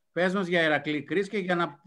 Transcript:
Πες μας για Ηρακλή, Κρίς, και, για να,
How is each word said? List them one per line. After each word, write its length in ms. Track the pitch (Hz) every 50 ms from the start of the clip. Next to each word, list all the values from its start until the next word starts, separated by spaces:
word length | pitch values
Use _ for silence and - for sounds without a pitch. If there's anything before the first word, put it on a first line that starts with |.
| _ _ _
Πες 220 | 165 175 190 185
μας 120 | 202 190
για 160 | 170 180 170 165
Ηρακλή, 400 | 156 151 143 147 156 151 147 139
Κρίς, 260 | 143 151 185 202 190
και, 100 | - 208
για 160 | 185 180 180
να, 260 | 170 170 160 151 - _